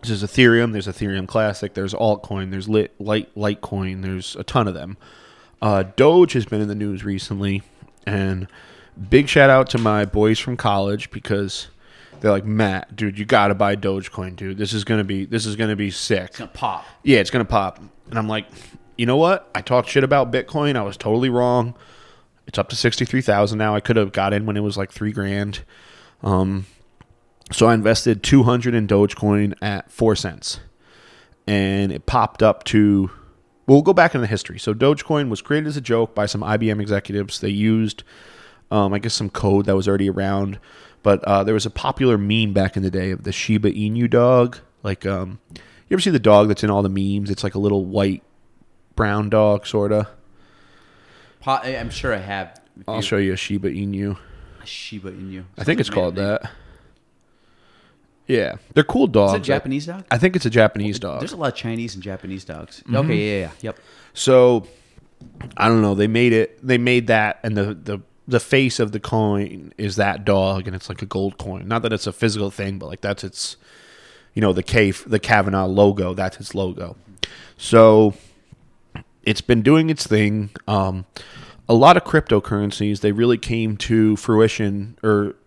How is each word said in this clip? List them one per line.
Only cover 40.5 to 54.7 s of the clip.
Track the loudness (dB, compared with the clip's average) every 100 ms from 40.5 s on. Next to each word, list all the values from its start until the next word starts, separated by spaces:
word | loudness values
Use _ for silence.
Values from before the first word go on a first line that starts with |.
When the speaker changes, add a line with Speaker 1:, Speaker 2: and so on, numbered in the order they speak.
| -8 _ -20 -20 _
Speaker 1:
But, | 2 2 4
uh, | 2
there | 2
was | 0 -2
a |
popular | -6 -6 0 2 2
meme | 2 0 0
back | 0 -2 -2
in |
the | -4
day | -2 -4
of | -6 -8
the |
Shiba | -8 0 2 2
Inu | 0 -4 -2 2
dog. | 4 4 4 2 -2 _ _
Like, | -8 -6 -4
um, | -6 -6 -12 _
you | -20 -20 _ _
ever | -2
see | 2
the | 2
dog | 6 6 6
that's | 2
in | 0
all | 2
the | 0
memes? | 0 -2 -4 -4
It's | -6
like | -6
a | -2
little | 0 0 -2
white, | 0 0 -2 _ _ _ _ _ _ _ -4
brown | -2 0 0
dog, | 2 4 2 -2
sorta. | -2 0 0 -2 -8 -20 -20 _ _ _ _ _ _ _ _ _ _
Speaker 2:
Po-, | -4
I, | -4 -4 -8
I'm | -8
sure | -6 -4
I | -4
have. | -4 -8 -8 -14 _ -18
If | -8
Speaker 1:
I'll | -6
Speaker 2:
you |
Speaker 1:
show | -2 0
you | 0
a | -2
Shiba | -4 -4 -4
Inu. | -4 -6 -4 -4 -6 -12 -20 -20 -20
Speaker 2:
A |
Shiba | -18